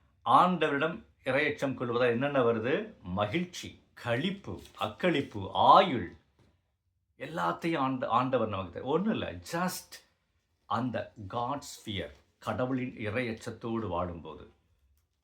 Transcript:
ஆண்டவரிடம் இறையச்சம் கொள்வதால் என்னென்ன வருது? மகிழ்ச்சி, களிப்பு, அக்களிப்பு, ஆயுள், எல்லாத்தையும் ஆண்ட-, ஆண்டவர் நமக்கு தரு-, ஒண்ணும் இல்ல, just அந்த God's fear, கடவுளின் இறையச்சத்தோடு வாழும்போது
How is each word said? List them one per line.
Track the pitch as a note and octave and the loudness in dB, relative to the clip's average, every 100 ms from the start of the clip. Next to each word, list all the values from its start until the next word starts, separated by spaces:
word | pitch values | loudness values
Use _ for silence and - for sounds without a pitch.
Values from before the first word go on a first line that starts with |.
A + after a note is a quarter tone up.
| _ _ - | _ _ 4
ஆண்டவரிடம் | C3+ F3+ E3+ D#3 C#3 D#3+ A2+ - _ | 6 6 4 2 2 -2 -4 -14 _
இறையச்சம் | C3+ C3+ D3 D3 C#3 | -2 0 0 -2 -4
கொள்வதால் | A#2 A#2+ A#2+ B2 | -2 -2 2 2
என்னென்ன | A#2 C#3+ C#3 | 2 2 4
வருது? | A#2 A2+ A#2+ F3+ A3 - | 4 2 0 -2 -4 -12
மகிழ்ச்சி, | F#2 F#2+ G#2 F3 F3 - - - _ - A#2+ | -6 -2 0 -2 -4 -8 -14 -16 _ -8 -2
களிப்பு, | A#2+ F#3 - A2 E2+ - - | -2 -2 -6 -10 -12 -12 -6
அக்களிப்பு, | G#2+ - F3+ D3 - G#2 F#2 | -6 -2 0 2 -2 -6 -4
ஆயுள், | F#2 B2 F3 F#3+ A#2 E2 - _ _ _ _ _ _ _ _ _ - | 4 8 10 8 2 -4 -12 _ _ _ _ _ _ _ _ _ -14
எல்லாத்தையும் | C#3 E3+ F3 - E3+ D#3+ | -10 -4 -2 -2 -2 0
ஆண்ட-, | C3 B2+ - | 0 0 2
ஆண்டவர் | A#2+ C3 B2 G#2 | 2 4 2 0
நமக்கு | F#2+ F#2 - | -2 -6 -6
தரு-, | |
ஒண்ணும் | B2+ E3 G#3+ | 0 0 2
இல்ல, | C3 F2+ | -2 -4
just | F2+ - E3+ F3+ - - - _ _ _ _ _ _ - | -8 -6 -2 -2 -4 -12 -20 _ _ _ _ _ _ -4
அந்த | A2 B2 G#2+ - - F#2+ | -2 -2 -4 -6 -12 -8
God's | A#2+ B2 C#3+ - - A2+ | -4 -4 -4 -8 -12 -8
fear, | G2 D2 - _ _ | -6 -8 -12 _ _
கடவுளின் | A#2 G#2+ B2+ C3 B2 - | -6 -2 -2 -2 -4 -6
இறையச்சத்தோடு | G#2 A#2+ A#2+ A2 A#2 - A#2 A2+ G2+ | -4 -4 -4 -6 -10 -8 -4 -4 -2
வாழும்போது | F2 F2 E2+ D#2 D2 - _ _ _ _ _ _ _ | -2 -4 -6 -14 -16 -20 _ _ _ _ _ _ _